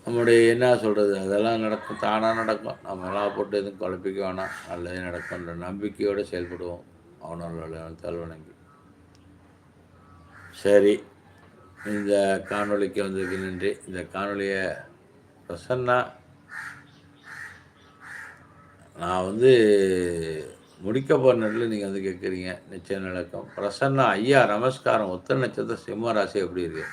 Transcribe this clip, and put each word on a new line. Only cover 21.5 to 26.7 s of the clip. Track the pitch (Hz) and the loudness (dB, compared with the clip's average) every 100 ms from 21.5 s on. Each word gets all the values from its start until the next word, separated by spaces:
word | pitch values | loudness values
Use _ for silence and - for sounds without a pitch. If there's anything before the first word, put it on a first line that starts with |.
| 110 117 | -2 -4
நீங்க | 107 98 | -4 -4
வந்து | 98 | -4
கேக்குறீங்க. | 95 90 98 92 92 90 - | -6 -6 -6 -6 -6 -10 -12
நிச்சயம் | 95 87 98 | -18 -8 -6
நடக்கும். | 95 90 85 98 - | -4 -6 -8 -10 -12
பிரசன்னா | - 101 - 139 135 123 | -6 -6 -2 0 4 4
ஐயா | 98 117 139 | 4 4 6
நமஸ்காரம். | 113 104 127 131 - 117 101 | 6 4 0 0 0 2 0
உத்தர | 90 - 131 | -4 -2 -2
நட்சத்திரம் | 120 113 110 113 | 0 -4 -6 -6
சிம்ம | - 104 117 | -8 -6 -2
ராசி | 110 98 104 | 0 0 -2
எப்படி | 90 90 | -4 -4
இருக்கு? | 87 | -6